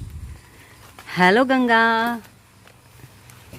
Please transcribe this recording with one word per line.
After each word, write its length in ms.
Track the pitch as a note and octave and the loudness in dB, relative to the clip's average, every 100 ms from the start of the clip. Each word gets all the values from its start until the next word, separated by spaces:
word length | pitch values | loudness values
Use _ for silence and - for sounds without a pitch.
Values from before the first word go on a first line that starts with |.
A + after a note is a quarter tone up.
| - - - - - - - - - - - - | -18 -16 -18 -20 -20 -20 -20 -20 -20 -20 -10 2
ਹੈਲੋ 260 | F3+ G#3+ | 4 4
ਗੰਗਾ, 760 | B3+ C4 B3 A3+ A3+ A3+ A#3 A#3 - - _ _ - - _ - - - - - - | 2 0 2 2 2 0 -2 -6 -12 -20 _ _ -20 -20 _ -20 -20 -20 -20 -20 -20